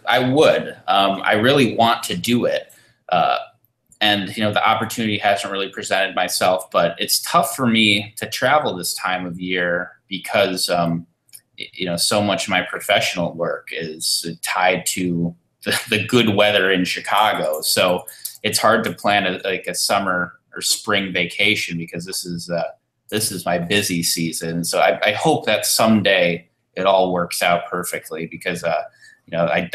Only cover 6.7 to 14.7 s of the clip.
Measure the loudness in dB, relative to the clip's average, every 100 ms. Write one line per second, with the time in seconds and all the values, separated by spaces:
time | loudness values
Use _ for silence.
6.7 | 0 0 0 -2 -2 0 0 0 0 0
7.7 | 4 4 2 -2 -8 -8 -2 2 2 2
8.7 | -4 -6 -6 -4 -4 -4 -6 -4 -2 0
9.7 | -2 -4 -12 _ -10 -2 2 2 0 -2
10.7 | 0 0 -2 -6 _ _ -20 _ -18 -16
11.7 | -8 -4 -2 0 2 2 0 0 -2 -2
12.7 | -4 0 2 2 -2 -4 -2 -4 -6 -8
13.7 | -10 -8 -8 -4 -4 -4 -8 -6 0 2